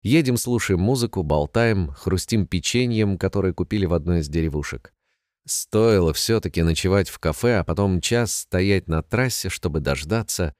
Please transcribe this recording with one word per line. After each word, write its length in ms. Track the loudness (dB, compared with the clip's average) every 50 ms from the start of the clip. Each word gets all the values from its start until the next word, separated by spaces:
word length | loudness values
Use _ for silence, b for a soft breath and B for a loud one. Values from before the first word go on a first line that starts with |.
Едем, 360 | 0 2 2 2 4 2 0
слушаем 420 | -2 0 -2 -2 -2 0 0 0 2
музыку, 440 | 2 0 2 0 -2 -2 -2 -4 -2
болтаем, 680 | 0 0 0 0 0 0 2 2 2 2 0 -2 -4
хрустим 560 | -6 -6 -4 -2 -2 -2 -2 0 0 0 0
печеньем, 680 | 0 -2 -4 -2 0 0 0 0 2 2 0 2 0 0
которое 340 | 0 -2 -2 0 0 0 0
купили 340 | 0 -2 -4 -2 0 0 0
в 80 | 2 0
одной 280 | 0 0 2 0 0
из 80 | 0 0
деревушек. 640 | -2 -2 -2 0 -2 -4 -6 -6 -10 -12 _ -20 _ _ _ _ _ _ _ _ _ _ _ -8
Стоило 640 | -6 -6 -6 _ 2 4 4 6 6 6 4 2 2
всё-таки 480 | 0 0 0 0 0 0 -2 0 2
ночевать 480 | 2 2 2 2 0 2 2 2 0 0
в 80 | -6
кафе, 400 | -4 -4 -4 -2 0 0 2 2
а 60 | 2 0
потом 380 | -2 0 0 2 2 0 0
час 300 | 0 0 0 0 0 0
стоять 560 | -4 -8 -6 _ -2 0 2 2 2 0 0
на 140 | 0 -2 -2
трассе, 480 | -2 _ -2 0 0 0 -2 -4 -6 -6
чтобы 300 | -8 -4 -6 -4 -4 -2
дождаться 760 | -2 -2 -4 -4 -2 -2 -2 -4 -2 -4 -4 -4 -4 -4 -4